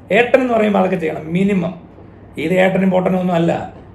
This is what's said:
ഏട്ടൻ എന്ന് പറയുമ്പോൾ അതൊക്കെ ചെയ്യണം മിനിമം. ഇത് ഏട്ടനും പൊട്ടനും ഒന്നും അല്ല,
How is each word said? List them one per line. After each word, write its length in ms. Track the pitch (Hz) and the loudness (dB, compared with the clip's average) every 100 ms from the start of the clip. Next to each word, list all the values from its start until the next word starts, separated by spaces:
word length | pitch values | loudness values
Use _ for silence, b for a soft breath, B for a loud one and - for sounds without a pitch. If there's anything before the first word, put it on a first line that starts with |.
| - | -2
ഏട്ടൻ 300 | 202 240 262 | 0 2 2
എന്ന് 120 | 254 | 2
പറയുമ്പോൾ 260 | 226 214 196 | 0 2 2
അതൊക്കെ 160 | 185 180 | 0 0
ചെയ്യണം 380 | 160 151 160 | -4 -6 -4
മിനിമം. 600 | 170 196 196 170 - - - - - - - | 0 0 0 -2 -6 -16 -20 -20 -20 -16 -8
ഇത് 160 | 156 | -2
ഏട്ടനും 380 | 185 190 190 190 | 2 2 2 2
പൊട്ടനും 280 | 185 180 185 | 2 0 0
ഒന്നും 140 | 180 | 0
അല്ല, 400 | 170 170 - - - - | 0 0 -2 -6 -14 -20